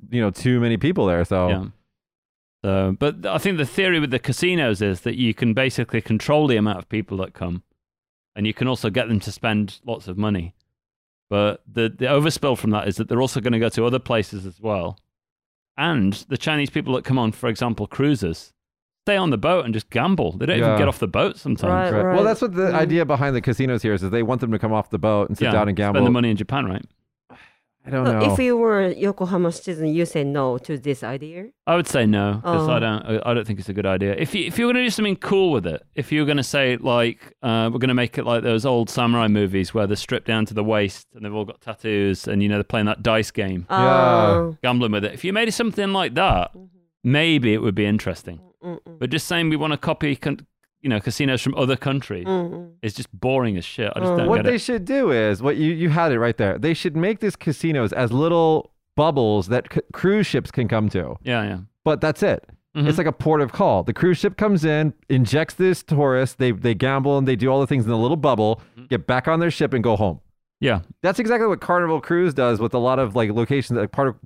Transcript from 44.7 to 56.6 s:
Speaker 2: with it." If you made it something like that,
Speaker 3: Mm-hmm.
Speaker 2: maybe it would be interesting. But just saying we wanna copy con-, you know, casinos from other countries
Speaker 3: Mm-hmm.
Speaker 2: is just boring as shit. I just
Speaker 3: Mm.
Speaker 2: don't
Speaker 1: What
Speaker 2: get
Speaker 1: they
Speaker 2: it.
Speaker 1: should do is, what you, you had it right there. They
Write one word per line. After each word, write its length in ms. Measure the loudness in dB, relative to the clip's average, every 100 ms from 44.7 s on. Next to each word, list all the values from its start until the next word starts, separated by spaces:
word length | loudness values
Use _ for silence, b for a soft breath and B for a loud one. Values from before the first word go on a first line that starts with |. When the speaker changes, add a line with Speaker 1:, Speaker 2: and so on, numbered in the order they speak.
| 2 2
Speaker 2:
with 120 | 0
it." 100 | -2 -4
If 80 | -4
you 80 |
made 140 | -2 0
it 60 |
something 380 | 0 -2 -2 -2
like 220 | -2 -2
that, 400 | 0 2 2 0
Speaker 3:
Mm-hmm. 140 | -8 -20 _ _ _
Speaker 2:
maybe 520 | 0 2 4 4 4 2
it 80 |
would 100 | 0
be 140 | 0 2
interesting. 540 | 0 -2 -8 -12 -16 -20 _ -14 -14 -16 -8
But 80 | -4
just 180 | -4 -2
saying 220 | -2 0
we 80 | 0
wanna 200 | -2 -2
copy 380 | -4 -2 -2 -2
con-, 320 | -4 -6 -10 _ _ _
you 80 | -2
know, 120 | -2
casinos 400 | -2 -2 0 0
from 120 | -2 0
other 200 | 0 0
countries 500 | -2 -4 -6 -8 -4
Speaker 3:
Mm-hmm. 500 | -4 -4 -10 -16 _
Speaker 2:
is 120 | -8
just 160 | -8 -12
boring 460 | -6 -2 0 0 -2
as 80 | -6
shit. 260 | -6 -6 -2
I 40 |
just 140 | 0
Speaker 3:
Mm. 40 | 0
Speaker 2:
don't 100 | 2
Speaker 1:
What 80 | 2
Speaker 2:
get 80 | 2
Speaker 1:
they 100 | 0
Speaker 2:
it. 60 |
Speaker 1:
should 240 | -2 -4 -2
do 260 | 0 2
is, 300 | 2 2 0
what 160 | 0 0
you, 160 | 0
you 160 | 0 0
had 240 | 2 2
it 60 | 2
right 180 | 0 0
there. 200 | 0
They 160 | 0